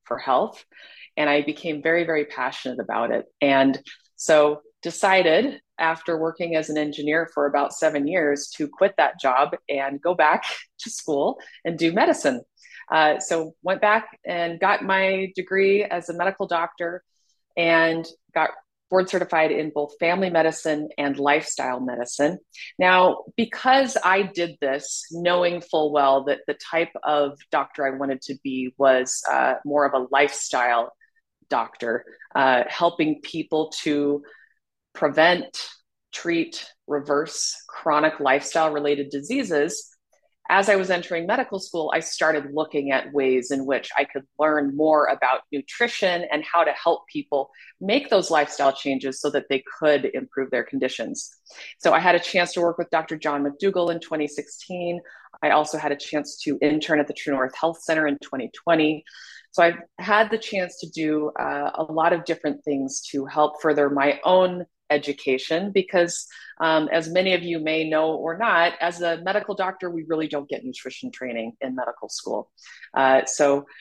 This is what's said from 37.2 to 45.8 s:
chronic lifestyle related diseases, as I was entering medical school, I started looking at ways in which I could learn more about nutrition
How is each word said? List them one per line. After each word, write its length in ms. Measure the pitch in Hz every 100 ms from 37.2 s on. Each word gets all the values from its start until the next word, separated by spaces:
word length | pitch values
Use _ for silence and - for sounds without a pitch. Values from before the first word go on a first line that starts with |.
| 160 - - - -
chronic 500 | - 165 151 156 -
lifestyle 520 | 139 139 - 170 156
related 360 | 147 147 143 139
diseases, 800 | 143 143 262 214 151 160 - - _ _ _ _ _ -
as 180 | 190 196
I 60 |
was 160 | 196 185
entering 360 | 175 - 170 170
medical 340 | 247 - 165
school, 320 | - 170 151
I 60 | 160
started 520 | 160 - 160 156 139
looking 380 | 143 156 151 139
at 220 | 135 -
ways 400 | 143 131 127 127
in 120 | 139
which 260 | 135 127 - -
I 80 |
could 200 | 143 139 - -
learn 360 | 156 151 143 139
more 300 | 156 151 143
about 360 | 135 127 127 -
nutrition 720 | 143 - -